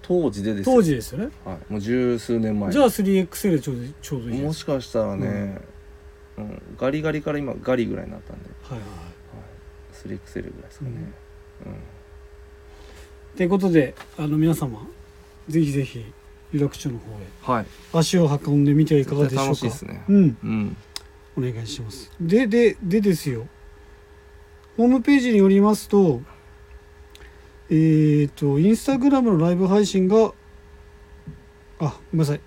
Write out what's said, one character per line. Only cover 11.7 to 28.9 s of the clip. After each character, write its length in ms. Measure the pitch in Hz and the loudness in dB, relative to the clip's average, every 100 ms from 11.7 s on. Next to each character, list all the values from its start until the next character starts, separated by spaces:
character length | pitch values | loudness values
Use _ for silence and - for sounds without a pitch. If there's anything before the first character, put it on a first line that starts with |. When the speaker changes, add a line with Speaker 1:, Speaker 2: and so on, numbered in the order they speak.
| - | -16
Speaker 2:
っ 20 | - - - - - - - - - - - - - - - - | -18 -20 -20 -20 -20 -20 -20 -20 -20 -20 -20 -20 -20 -20 -20 -2
て 120 | 180 | 0
こ 100 | 190 | 2
と 120 | 190 | 4
で、 240 | 160 127 - - - | 4 2 -6 -20 -8
あ 80 | 151 | -4
の、 100 | 151 | 0
皆 180 | 160 | 2
様、 320 | 160 143 110 123 - - - - - - | 0 -4 -8 -16 -20 -20 -20 -20 -20 -4
ぜ 140 | 156 | -2
ひ 100 | 147 | 0
ぜ 120 | 139 | -2
ひ、 200 | 131 120 107 - - - - | -6 -10 -16 -20 -20 -20 -8
有 80 | 151 | -2
楽 160 | 143 - | -2 -4
町 140 | 147 | -10
の 80 | 117 | -10
方 60 | 113 107 92 - - | -12 -16 -16 -14 -4
へ、 60 | 120 | -4
Speaker 1:
は 60 | |
い。 40 | 98 - - | -4 -14 -4
Speaker 2:
足 260 | 165 156 185 | 0 2 2
を 100 | 160 143 | 2 0
運 160 | - 143 | 0 2
ん 40 | |
で 100 | 143 | 4
み 100 | 143 | 4
て 100 | 151 | 4
は 60 | 151 | 2
い 60 | 135 | 2
か 80 | |
が 120 | 143 139 | 0 0
で 40 | |
し 80 | 131 | 0
ょ 60 | |
う 40 | 135 | -2
か。 60 | |
Speaker 1:
絶 60 | - | -2
対 0 | |
楽 0 | |
し 40 | |
い 40 | 120 | -4
っ 40 | |
す 120 | 120 - | -6 -12
ね。 180 | 92 135 | -10 2
Speaker 2:
う 40 | |
ん。 240 | 202 165 113 | 6 4 2
Speaker 1:
う 20 | 107 | -4
ん。 300 | 110 104 - - - - - - - | -4 -4 -8 -16 -18 -18 -20 -12 -6
Speaker 2:
お 20 | |
願 240 | 127 113 | -6 -6
い 20 | 110 | -10
し 140 | - | -12
ま 100 | 110 | -12
す。 220 | - - - | -16 -20 -8
で、 260 | 165 208 247 | 2 2 4
で、 300 | 233 226 - | 4 4 2
で 180 | 180 214 | -2 2
で 140 | 202 | 2
す 160 | 165 147 | 0 -2
よ。 180 | 117 123 - - - - - - - - - - - - - | -6 -10 -18 -20 -20 -20 -20 -20 -20 -20 -20 -20 -20 -12 2
ホ 80 | |
ー 40 | 240 | 4
ム 140 | 254 | 4
ペ 140 | 233 285 | 4 4
ー 40 | |
ジ 120 | 247 | 4
に 60 | 214 | 4
よ 100 | 196 | 6
り 120 | 196 | 6
ま 140 | 208 | 4
す 140 | 208 - | 2 2
と、 320 | 202 185 120 139 - - - - - - - - - - - - - - | 4 4 2 -8 -20 -20 -20 -20 -20 -20 -20 -20 -20 -20 -20 -20 -20 0
え 40 | |
ー 540 | 160 160 156 151 147 143 | 2 4 4 4 4 0
と、 300 | - 143 139 | 0 0 4
Instagram 640 | 185 220 - | 4 2 0